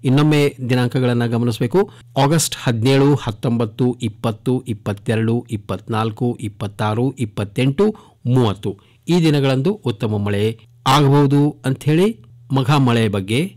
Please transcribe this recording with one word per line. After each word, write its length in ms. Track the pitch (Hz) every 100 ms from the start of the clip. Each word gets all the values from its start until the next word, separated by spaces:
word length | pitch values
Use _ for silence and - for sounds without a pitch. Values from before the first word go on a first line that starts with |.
ಇನ್ನೊಮ್ಮೆ 380 | 135 135 151 151 143 - 123
ದಿನಾಂಕಗಳನ್ನ 560 | 127 123 135 123 120 120
ಗಮನಿಸಬೇಕು. 560 | 117 120 113 123 180 202 - - -
ಆಗಸ್ಟ್ 400 | 139 160 - -
ಹದಿನೇಳು, 440 | - 113 123 135 139 143
ಹತ್ತೊಂಬತ್ತು, 720 | - 107 135 117 113 - 123 120
ಇಪ್ಪತ್ತು, 520 | 110 - 117 107 - 127 127
ಇಪ್ಪತ್ತೆರಡು, 680 | 104 - 101 - 110 110 117 113
ಇಪ್ಪತ್ನಾಲ್ಕು, 800 | 107 - 95 - 110 110 107 123 -
ಇಪ್ಪತ್ತಾರು, 640 | 107 - 101 - 107 107 131 -
ಇಪ್ಪತ್ತೆಂಟು, 680 | 120 - 101 - 131 135 208 214 - _ 123
ಮೂವತ್ತು 480 | 127 117 95 107 95 _ _ -
ಈ 100 | 175
ದಿನಗಳಂದು 500 | 160 147 135 131 147 208 127
ಉತ್ತಮ 340 | 113 113 107
ಮಳೆ 240 | 101 101 110 113 - _ -
ಆಗಬಹುದು 560 | 143 139 143 143 143 147 - 139
ಅಂಥೇಳಿ 420 | 131 - 156 202 226 - - -
ಮಘ 180 | 131 123 147
ಮಳೆ 240 | 131 117 110
ಬಗ್ಗೆ 320 | 101 95 117 185